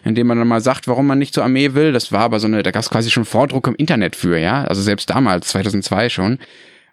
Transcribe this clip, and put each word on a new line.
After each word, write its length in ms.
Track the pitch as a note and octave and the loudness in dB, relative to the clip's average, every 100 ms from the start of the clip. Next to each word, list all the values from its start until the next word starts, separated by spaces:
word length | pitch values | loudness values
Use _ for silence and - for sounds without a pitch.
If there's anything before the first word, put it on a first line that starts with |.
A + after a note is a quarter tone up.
indem 220 | A2+ A2+ A#2+ | -2 0 2
man 100 | A#2 | 2
dann 80 | A#2 | 2
mal 120 | A#2 | 2
sagt, 260 | A#2 B2+ - | 2 -2 -2
warum 200 | B2 C#3 | 0 2
man 120 | C3+ | 2
nicht 140 | C#3 | 0
zur 100 | - | 0
Armee 300 | B2+ C3 C#3+ | 0 2 2
will. 200 | C3+ D#3 | 2 2
Das 200 | B2 - | 0 0
war 80 | G2+ | 0
aber 200 | A#2 A2 | 0 2
so 60 | A2 | 0
eine, 160 | G#2+ | 0
da 100 | F#2 | 0
gab's 180 | G#2+ - | -2 -2
quasi 200 | A2+ A2+ | -2 0
schon 140 | B2 | -2
Vordruck 440 | A2 - C3+ C3 C3 | 0 0 0 0 -2
im 60 | A2 | 0
Internet 400 | D#3 C3 E2+ - | 0 0 0 -2
für, 200 | F2 E2+ | 0 0
ja, 260 | E2 C3+ | 0 0
also 180 | - G2 | -2 0
selbst 260 | G2+ G2+ - | 0 -2 -2
damals, 400 | G#2+ B2 F2+ - | 0 0 0 -2
zweitausendzwei 640 | F#2+ G2 G2+ - G2+ A#2+ | -2 -2 -2 -2 -2 0
schon. 280 | - F#2+ C3 - - - - _ | 0 -2 -2 -8 -20 -20 -20 _